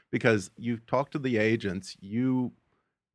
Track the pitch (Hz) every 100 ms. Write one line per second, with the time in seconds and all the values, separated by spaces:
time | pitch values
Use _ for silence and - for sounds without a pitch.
0 | - 123 123 107 92 - 117 117 - 131
1 | 139 156 131 107 110 113 98 92 - -
2 | 98 113 131 127 123 - _ _ _ _
3 | _